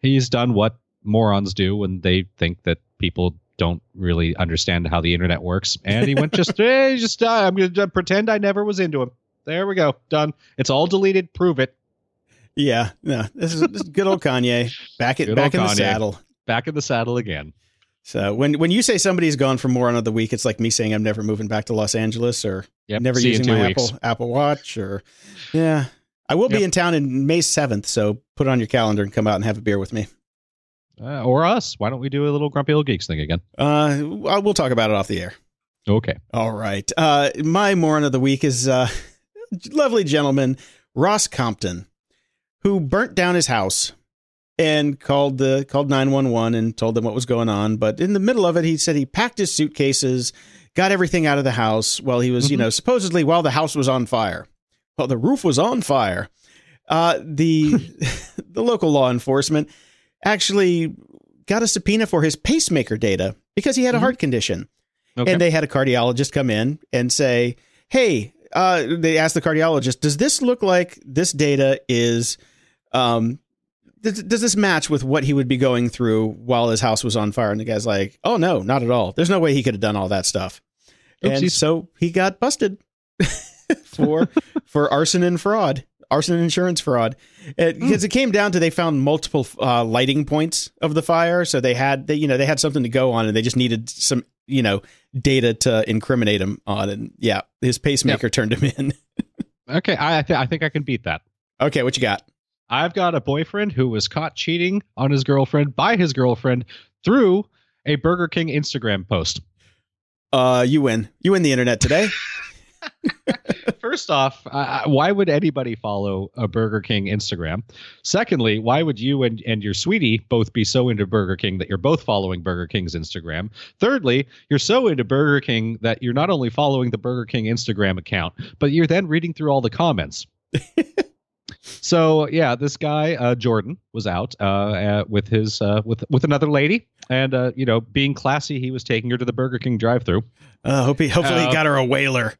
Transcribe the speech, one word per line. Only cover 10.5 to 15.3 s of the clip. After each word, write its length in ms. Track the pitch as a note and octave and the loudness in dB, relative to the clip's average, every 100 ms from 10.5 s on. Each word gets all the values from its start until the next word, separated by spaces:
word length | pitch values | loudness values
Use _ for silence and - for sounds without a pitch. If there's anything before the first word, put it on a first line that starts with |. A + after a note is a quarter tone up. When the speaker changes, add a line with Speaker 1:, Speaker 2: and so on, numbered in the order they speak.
| - | -6
Speaker 1:
It's 140 | B2+ | 0
all 160 | C#3 E3+ | 2 2
deleted. 460 | F#3+ G3 F#3+ F3+ | 2 2 2 -2
Prove 260 | - F3+ C#3 | -2 0 2
it. 160 | C3 _ _ _ _ _ _ _ _ - | -2 _ _ _ _ _ _ _ _ -2
Speaker 2:
Yeah. 340 | C#3+ A#2 A2 - | 0 2 0 -6
No, 220 | - B2+ G#2+ | -6 -4 -4
this 200 | - E3 | -6 -6
is, 60 | E3 | 0
this 200 | A#3 G3+ | -2 -2
is 60 | F#3 | -6
good 180 | D3+ G3 | -2 0
old 140 | F#3+ | 0
Kanye. 500 | D3+ B2+ B2 A#2+ A#2+ - - - | 0 0 2 0 -2 -6 -18 -4
Back 220 | B2 B2+ | -2 0
it, 60 | |
Speaker 1:
Good 100 | C3+ | 0